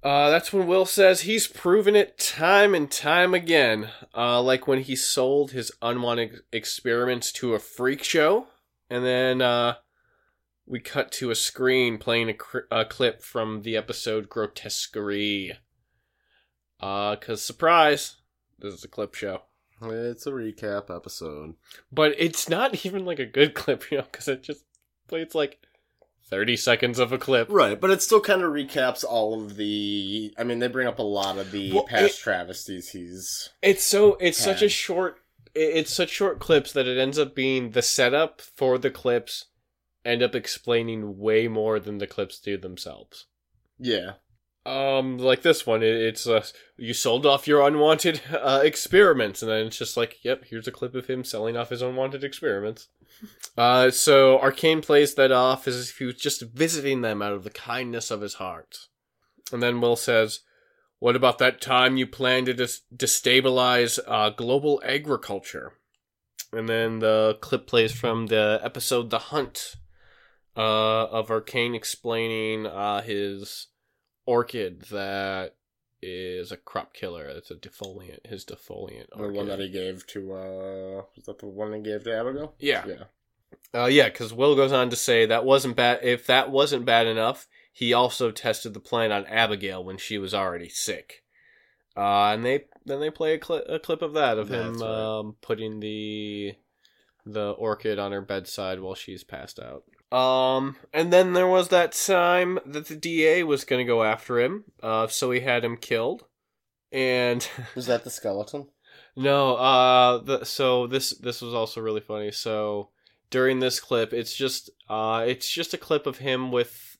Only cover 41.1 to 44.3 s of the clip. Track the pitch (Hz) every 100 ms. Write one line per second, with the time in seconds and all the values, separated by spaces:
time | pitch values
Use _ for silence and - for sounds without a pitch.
41.1 | 95 107 110 117 110 110 107 98 104 98
42.1 | - 98 - - 98 92 92 - 53 -
43.1 | - - _ _ _ _ _ 123 107 90
44.1 | 98 _